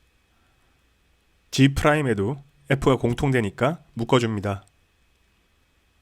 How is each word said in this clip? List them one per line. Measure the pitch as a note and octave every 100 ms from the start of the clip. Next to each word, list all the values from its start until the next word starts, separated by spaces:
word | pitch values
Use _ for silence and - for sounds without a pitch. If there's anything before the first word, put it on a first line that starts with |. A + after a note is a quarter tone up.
| _ _ _ _ _ _ _ _ _ _ _ _ _ _ _
G | - C#3
프라임에도 | C#3 D3+ D3+ C3+ G2+ G2 C#3+ - _ -
F가 | C#3 C#3+ B2
공통되니까 | A#2+ A#2+ D3 B2+ G2+ - B2+ E3 _
묶어줍니다. | - A2+ B2+ A2+ G#2 G2+ G2 - _ _ _ _ _ _ _ _ _ _ _ _ _